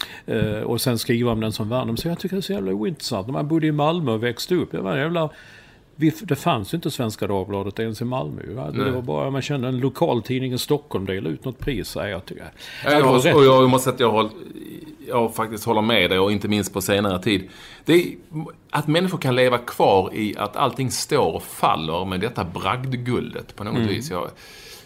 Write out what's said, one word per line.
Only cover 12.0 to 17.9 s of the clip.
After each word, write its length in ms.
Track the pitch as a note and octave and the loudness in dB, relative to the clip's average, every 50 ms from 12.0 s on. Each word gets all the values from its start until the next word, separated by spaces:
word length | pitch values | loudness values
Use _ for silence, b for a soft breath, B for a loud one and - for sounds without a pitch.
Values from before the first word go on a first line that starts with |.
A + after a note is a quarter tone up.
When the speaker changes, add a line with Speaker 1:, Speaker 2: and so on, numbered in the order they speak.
| D#2+ G#2 | -6 -6
Speaker 1:
jag 140 | G2 E2+ - | -6 -8 -10
tycker, 180 | - - - - | -12 -14 -14 -16
Speaker 2:
Ja, 60 | - B B B B B B - | -18 B B B B B B 0
Speaker 1:
ja, 60 | C#3 | 4
Speaker 2:
jag 80 | D3 D3+ | 4 6
Speaker 1:
det 60 | C#3+ | 6
var 80 | C3 B2+ | 6 6
Speaker 2:
har, 60 | B2+ | 6
Speaker 1:
rätt. 160 | B2+ C#3+ D3 | 6 6 8
Speaker 2:
och 80 | D3 C#3 | 10 10
jag 240 | C3+ C3 C3 C3 B2+ | 10 10 10 8 8
måste 140 | B2+ B2+ B2+ | 6 4 4
säga 100 | C3+ B2 | 2 0
att 60 | C3+ | 2
jag 120 | B2+ A2+ | 2 4
har, 180 | G#2+ G#2+ G#2+ G#2 - - - - - - - - - - - - - - - - | 4 4 2 2 -2 -10 -16 -16 -14 -14 -14 -14 -14 -16 -16 -18 -18 -16 -8 -2
jag 280 | B2+ B2 A#2 A2 A2 | 0 2 2 2 0
faktiskt 300 | - A2+ A2 A2+ G#2 - | -2 -4 -4 -6 -4 -2
håller 160 | A#2 A#2 A2 | 0 2 2
med 280 | G#2+ A2 A#2 G#2+ F2 F2 | 2 4 4 4 4 4
dig, 100 | F#2 F#2 | 4 4
och 120 | F#2+ G2+ | 4 2
inte 160 | G#2+ G2+ F#2 G2+ | 2 0 0 0
minst 260 | G#2 G#2 G2 F#2+ - | 0 0 0 -2 -4
på 80 | G2+ | -4
senare 380 | F#2 F#2+ G2+ G2 G#2 G#2 F#2 F2+ | 0 2 2 2 2 0 -2 -2
tid. 280 | - A#2 G#2 F#2 F#2 B B B B B B B B | 0 0 0 0 -2 B B B B B B B B
Det 80 | - | 2